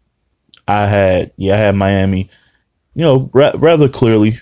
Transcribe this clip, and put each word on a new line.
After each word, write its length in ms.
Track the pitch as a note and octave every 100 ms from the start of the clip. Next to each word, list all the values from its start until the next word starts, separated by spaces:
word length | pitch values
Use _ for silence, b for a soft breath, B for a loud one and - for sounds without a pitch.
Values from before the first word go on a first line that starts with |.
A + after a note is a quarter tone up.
| _ _ _ _ _ - -
I 180 | G#2 G2+
had, 460 | G2+ F#2+ F2+ E2 -
yeah, 180 | F#2+
I 40 | G#2
had 160 | G#2
Miami, 560 | G2 G2 G2 F#2+ F#2 F#2+ b b b b _ _
you 80 | -
know, 260 | D#3+ C3+ C3
ra-, 200 | B2+ D3 -
rather 320 | D3 E3 C#3+
clearly, 500 | - A#2 A2 A2 A#2